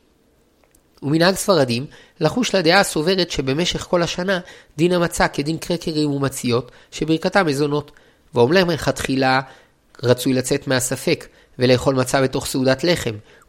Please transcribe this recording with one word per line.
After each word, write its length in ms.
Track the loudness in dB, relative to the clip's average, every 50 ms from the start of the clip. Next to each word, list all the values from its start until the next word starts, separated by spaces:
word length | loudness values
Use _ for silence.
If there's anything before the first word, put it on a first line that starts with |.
| _ _ _ _ _ _ _ _ _ _ _ _ _ _ _ _ _ _ _ -10
ומנהג 320 | -4 -2 0 2 2 2 0
ספרדים, 520 | 0 0 2 4 4 4 2 0 -4 -6 -10 -14 -20 -20 _ _ -2
לחוש 340 | -2 0 0 0 -2 0 0
לדעה 260 | 2 4 4 4 4
הסוברת 500 | 4 2 0 -2 0 0 0 0 -2 -2
שבמשך 500 | -2 -4 -2 -2 0 -2 -2 -2 -4 -6
כל 220 | -4 -2 0 0
השנה 380 | 0 -2 -4 -4 -4 -2 -2 -4 -4 -10 -20 -20 -20 _ -4
דין 160 | 0 0 2
המצה 360 | 2 2 0 0 0 0 0 0
כדין 300 | 0 -4 -4 -4 -4 -6
קרקרים 520 | -4 -6 -6 -4 -4 -4 -2 0 0 0
ומציות, 600 | 0 -2 -2 -4 -4 -4 -2 -2 0 -2 -2 -6 -14 -20 -20 _
שברכתם 560 | -8 -6 -2 0 0 0 0 0 2 2 2
מזונות, 460 | 2 0 0 0 0 -2 -4 -6 -8 -16 -20 _ _ _ _ _ _ 2
ואומלם 320 | 4 4 4 4 4 2
מלכתחילה 760 | 2 0 -2 -2 -2 -4 -2 -4 -4 -2 0 2 2 2 0 -2 -6 -12 -20 -20 _ _ _ _ _ _ -4
רצוי 300 | 2 2 2 2 2 0
לצאת 340 | 0 0 0 -2 -2 -2 -2
מהספק 600 | -2 -2 -2 -2 -2 -6 -4 -2 -2 -2 -2 -4 -12 _ _ _ _ _ 0
ולאכול 360 | 4 4 4 4 2 0 0
מצה 280 | 0 0 0 0 0
בתוך 240 | 0 0 -2 -4 -6
סעודת 380 | -4 -2 0 2 2 0 0 0
לחם, 300 | 0 0 0 -2 -6 -8 -8 -12 -20 -20 -20 _